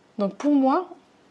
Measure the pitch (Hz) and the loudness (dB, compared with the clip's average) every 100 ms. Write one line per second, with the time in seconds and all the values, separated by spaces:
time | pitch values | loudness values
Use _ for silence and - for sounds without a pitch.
0 | _ - 196 196 285 285 262 320 359 - | _ -6 -6 -4 0 2 2 0 -4 -14
1 | _ _ _ | _ _ _